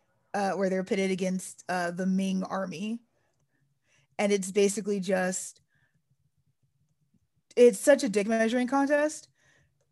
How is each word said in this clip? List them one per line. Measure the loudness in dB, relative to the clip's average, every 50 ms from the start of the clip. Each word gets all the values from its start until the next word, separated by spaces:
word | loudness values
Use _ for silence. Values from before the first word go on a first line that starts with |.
| _ _ _ _ _ _ -6
uh, | -4 -2 -2 -2
where | 0 0 0
they're | 0 -2 -2
pitted | -2 -2 -2 0 -2
against, | -2 -2 -2 -2 -4 -4 -6 -10 -16 -14 -8 -6
uh, | -4 -4 -4 -4
the | -4 -4 -2 -2
Ming | 0 0 0 -2 -2 -4 -4
army. | -4 -6 -6 -6 -8 -8 -8 -8 -8 -8 -10 _ _ _ _ _ _ _ _ _ _ _ _ _ _ _ _ _ _ _ _ _ _ _ -2
And | 0 0 0
it's | 0 -2 -2
basically | 0 2 2 2 2 -2 -4 -4 -4 -4
just, | -2 -2 -2 -2 -2 -2 -4 -6 -8 -12 -16 _ _ _ _ _ _ _ _ _ _ _ _ _ _ _ _ _ _ _ _ _ _ _ _ _ _ _ _ _ _ _ _ _ _ _ _ _ _ _ 4
it's | 8 8 8 6 6
such | 4 4 4 4 4
a | 0
dick | 0 0 0 0
measuring | 0 0 0 0 0 0 -2 0
contest | 0 0 0 2 2 0 0 -2 -4 -6 -16 -20 _ _ _ _ _ _ _ _ _ _ _ _